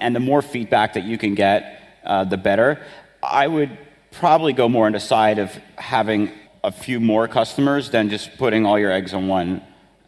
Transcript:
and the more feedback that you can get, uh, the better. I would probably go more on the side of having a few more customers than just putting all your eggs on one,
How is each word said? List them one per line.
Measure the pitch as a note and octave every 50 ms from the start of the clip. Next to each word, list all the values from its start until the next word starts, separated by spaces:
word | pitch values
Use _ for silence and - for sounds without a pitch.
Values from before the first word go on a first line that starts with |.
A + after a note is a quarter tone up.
and | A2 A#2+ A#2+
the | A#2+
more | B2+ B2+ C#3+ D3 C#3
feedback | - - B2 A2+ G#2 C3 A2 G#2+ A2 -
that | G#2+ F2+
you | G#2 A2+ G#2+
can | - G#2 G2+
get, | G2 G2 G2 G2+ G#2 - - - - - - _ _ -
uh, | - G2+ G2 F#2+
the | F#2+ G2
better. | F#2 F#2 G#2 G2 G#2 A#2 C#3 D3+ D3 - - - - - _ _ _ -
I | C2 D2 C3+ C#3+
would | D3+ E3 D#3 D3 C3+ A2 - - - - _ _ _
probably | - - - E3+ D#3 E3 D#3+ D3+ B2+
go | B2+ B2 A#2
more | B2+ A#2 A2+
on | G#2+ G#2+
the | G2+
side | - - B2+ A2 A2 G#2+ G#2+ G#2
of | G2+ F#2 - - - - -
having | - - - C3 A#2 G#2+ G#2+ A2 G#2 G#2 - - - - _ _ _ -
a | G#2 G2
few | - - - B2+ A#2+
more | A2+ A2+ G#2+ A2 A2+ A2+
customers | - B2 A2 - - - C#3 C#3 C#3 C#3+ C3 A2+
than | - A2+ G#2+ G#2
just | G#2 G#2 - - - -
putting | B2+ A#2+ G#2+ A2 A2
all | G2+ G#2+
your | G#2 G#2 G2
eggs | F#2 F#2+ F#2+ F#2 G2
on | F#2+ F#2+ F#2+
one, | F#2+ F#2 E2+ F2+ F#2 F2+ - - _ _ _ _ _ _ _